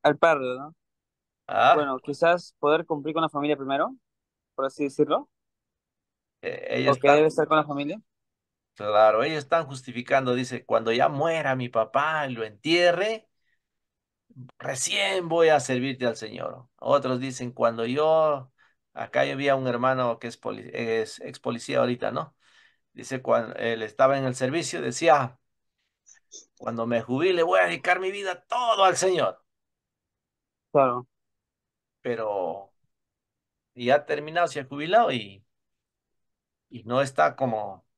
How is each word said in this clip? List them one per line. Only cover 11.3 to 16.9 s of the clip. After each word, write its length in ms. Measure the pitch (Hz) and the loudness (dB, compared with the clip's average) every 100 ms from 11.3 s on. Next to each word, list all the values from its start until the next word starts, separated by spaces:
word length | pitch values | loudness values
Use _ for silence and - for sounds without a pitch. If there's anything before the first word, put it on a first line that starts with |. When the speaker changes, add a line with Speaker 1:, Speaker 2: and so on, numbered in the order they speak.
| 160 143 | 0 -2
Speaker 2:
mi 140 | 131 120 | -2 -2
papá 580 | 117 110 135 151 156 139 | -2 0 0 0 -2 -4
y 60 | |
lo 120 | 117 | -6
entierre, 840 | 110 107 151 170 175 170 208 220 _ _ _ _ _ _ _ _ _ _ _ 135 127 _ | -8 -8 0 4 4 4 -2 -4 _ _ _ _ _ _ _ _ _ _ _ -20 -20 _
recién 720 | - 131 165 202 196 190 170 | -10 -6 -4 -2 -2 -2 0
voy 200 | 165 160 | 4 6
a 120 | 151 | 4
servirte 460 | 131 123 135 127 123 | 2 -2 -2 -2 -4
al 100 | 113 | -4
Señor". 520 | 110 98 - 85 - _ | -10 -10 -10 -12 -20 _
Otros 440 | - | 2